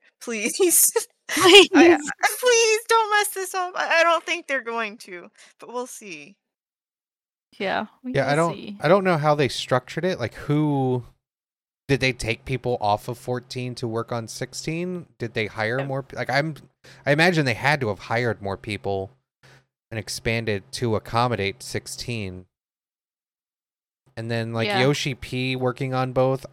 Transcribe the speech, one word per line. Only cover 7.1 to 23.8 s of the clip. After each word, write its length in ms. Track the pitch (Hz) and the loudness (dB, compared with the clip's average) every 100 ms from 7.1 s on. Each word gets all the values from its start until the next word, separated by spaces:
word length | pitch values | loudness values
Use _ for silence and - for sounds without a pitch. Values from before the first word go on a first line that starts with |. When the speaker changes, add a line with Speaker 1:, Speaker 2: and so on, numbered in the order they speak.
| _ _ _ _ _ | _ _ _ _ _
Speaker 2:
Yeah, 280 | 190 190 214 _ | -4 -4 -6 _
we 100 | 254 | -6
Speaker 3:
Yeah, 140 | - 123 | -2 0
I 40 | |
Speaker 2:
will 180 | 147 170 | 0 0
Speaker 3:
don't, 60 | - | -4
Speaker 2:
see. 200 | 117 104 | -12 -4
Speaker 3:
I 80 | 147 | 2
don't 160 | 202 | 4
know 120 | 185 165 | 4 2
how 180 | 151 | 2
they 140 | 147 127 | 2 0
structured 560 | - - 127 - - | -2 -2 -2 -2 -4
it. 140 | 180 180 | -4 -2
Like, 140 | 110 | -6
who, 720 | - - 147 151 143 131 127 117 _ _ _ _ _ _ _ - | -8 -2 0 2 2 0 -2 -4 _ _ _ _ _ _ _ -2
did 120 | 135 | 0
they 120 | 131 | 2
take 320 | 120 113 117 | -2 -4 -6
people 320 | - 127 123 98 | -4 -4 -2 -2
off 280 | 104 104 - | 0 0 -2
of 80 | 120 | -10
fourteen 560 | - 123 120 127 123 120 | -8 -8 -8 -10 -8 -6
to 120 | 120 | -4
work 240 | 113 117 | -4 -4
on 160 | 120 110 | -6 -8
sixteen? 800 | - 131 - - 160 180 180 147 _ | -10 -10 -8 -8 -6 -6 -8 -12 _
Did 140 | 117 | -6
they 120 | 117 104 | -4 -4
hire 320 | 110 110 127 | -4 -2 -2
Speaker 2:
Yeah. 80 | 139 | -4
Speaker 3:
more 160 | 135 | -8
p-, 140 | 131 - | -8 -10
like, 120 | 123 | -2
I'm, 280 | 135 156 143 - _ - - - | -2 -2 -8 -18 _ -20 -8 0
I 60 | |
imagine 340 | 143 175 160 131 | 4 4 4 0
they 80 | |
had 260 | 107 135 151 | 0 0 0
to 80 | 113 | 0
have 120 | 98 | -4
hired 420 | - 117 120 101 | -4 -2 0 -2
more 160 | 98 95 | -6 -6
people 520 | - 101 98 98 95 _ _ _ _ - _ _ _ | -6 -6 -4 -6 -6 _ _ _ _ -20 _ _ _
and 80 | 110 | -10
expanded 640 | - - 117 113 113 101 - | -8 -6 -4 -2 -2 -4 -6
to 220 | - 120 104 | -6 -2 -2
accommodate 640 | - 113 123 107 98 - | -2 0 0 0 -2 -4
sixteen. 840 | - 110 - - - 117 98 92 90 _ _ _ _ _ _ _ _ _ _ _ _ _ | -10 -10 -10 -12 -8 -8 -8 -10 -18 _ _ _ _ _ _ _ _ _ _ _ _ _